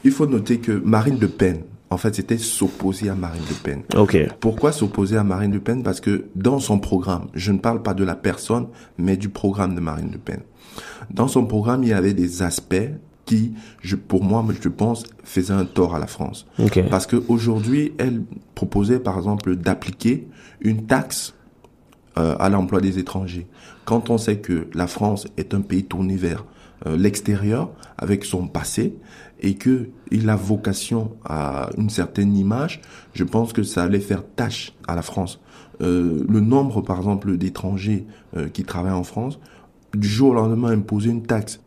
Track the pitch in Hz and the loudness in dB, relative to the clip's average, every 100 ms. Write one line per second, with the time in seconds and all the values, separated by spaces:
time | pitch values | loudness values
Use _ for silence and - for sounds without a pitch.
0 | 131 135 147 120 104 117 117 104 98 110 | 4 4 2 2 2 0 2 0 4 4
1 | 123 131 101 - 95 82 - - _ - | 4 2 0 4 2 2 -10 -18 _ -2
2 | 113 101 95 113 113 - 95 - 95 95 | -2 -2 -2 -2 -2 0 -2 0 -4 -2
3 | 104 98 87 82 76 - - 69 - - | -4 -2 -6 -6 -6 -6 -6 -8 0 4
4 | 101 92 73 - 113 110 147 151 101 104 | 6 6 2 0 -2 2 0 2 -2 0
5 | 98 110 101 95 104 98 104 127 107 92 | 2 2 2 2 0 0 -2 -2 -2 -2
6 | - 101 - 92 104 139 135 104 - 95 | 0 0 -2 0 2 2 2 0 2 0
7 | 90 87 - - 95 98 117 117 110 95 | 0 -4 -4 -6 0 2 2 0 -2 0
8 | 95 85 101 - - 117 120 - - - | 0 0 -2 -2 -2 -2 -2 -12 -18 -2
9 | 90 95 98 - 101 101 92 90 80 78 | 0 0 -2 -2 -2 0 -2 0 -4 -4
10 | 80 - - - - - - - - - | -6 -8 -10 -10 -12 -20 -20 -18 -18 -16
11 | - 98 131 131 110 107 110 127 123 101 | -10 -2 2 2 2 2 2 2 4 4
12 | 95 101 87 87 90 - - 92 120 151 | 4 2 0 0 -2 -2 -2 0 0 -6
13 | - _ - 113 113 220 - - 90 98 | -14 _ 0 2 2 -4 -16 -14 -4 -4
14 | - 95 95 113 110 - - - 110 113 | 2 2 4 2 2 -2 -4 0 0 0
15 | - - - - 90 98 87 95 87 82 | -8 -18 -4 -2 0 0 0 2 2 0
16 | 76 - 78 - - - 110 92 92 95 | -6 -6 -8 -8 -10 0 4 4 2 0
17 | - 120 - 117 113 110 110 139 147 - | 2 0 2 2 2 0 2 0 0 -2
18 | 127 117 - - - - 98 104 104 123 | -2 -2 -6 -12 -16 -6 -2 0 2 2
19 | - 92 92 104 95 90 87 92 - - | 2 -2 -2 -2 0 0 0 -2 -4 -2
20 | 113 143 - - - - 107 110 110 135 | 0 0 -4 -20 -20 -2 0 0 2 0
21 | - - - - _ _ - _ _ _ | 0 -8 -10 -14 _ _ -20 _ _ _
22 | _ - 82 - 95 101 92 98 98 92 | _ 0 0 2 2 2 2 2 2 0
23 | 90 95 95 87 85 - - - - 117 | -4 -6 -6 -8 -12 -18 -20 -16 -2 -2
24 | 113 117 110 104 104 85 80 80 90 - | 2 0 0 -2 0 -2 -2 -4 -4 0
25 | 104 101 - - 95 101 98 92 92 90 | 0 0 -4 -8 -2 -2 0 -2 -2 -2
26 | 95 95 90 85 - - - - 80 80 | -2 0 -2 -4 -10 -20 -20 -12 -4 2
27 | 107 202 - 101 104 117 175 - - - | 2 0 -2 0 0 -2 -4 -10 -18 -8
28 | 90 98 - 92 95 - 76 - - - | -2 -2 -2 -4 -4 -6 -4 -2 -4 -4
29 | - - - - 98 98 127 131 113 - | -20 -20 -20 -4 -4 0 2 2 0 -12
30 | - 110 110 104 95 104 107 98 - 117 | -2 0 2 2 2 0 0 -4 -2 -2
31 | 107 - - 76 71 69 65 - 107 107 | -4 -8 -8 -4 -2 -4 -6 -2 -2 0
32 | 87 - 101 101 98 117 160 - - - | -2 2 2 4 2 0 -2 -6 -16 -20
33 | - - - 110 113 113 98 - 87 98 | -16 -4 0 0 0 -2 -2 0 2 0
34 | 98 98 - - 117 - - - - 85 | 0 -4 -4 -6 -4 -6 -12 -14 -6 -6
35 | 82 - 87 - - - - - 90 90 | -4 -6 -6 -8 -20 -20 -20 -4 0 2
36 | 87 80 67 107 107 135 139 107 90 92 | 2 0 2 4 6 4 4 0 -2 -2
37 | 98 98 101 87 92 - 95 95 101 101 | 0 0 0 -2 -2 -4 -4 -2 0 -2
38 | 107 - - 82 76 - - 87 90 92 | -4 -18 -12 -8 -6 -6 -6 -4 -2 -2
39 | 87 - 123 151 - - - _ _ 104 | -2 -6 -6 -8 -18 -20 -20 _ _ -2
40 | 101 107 135 120 110 113 120 110 101 104 | 0 4 4 6 2 2 2 0 0 0
41 | 113 117 113 113 104 - | 0 -2 0 -2 -2 -12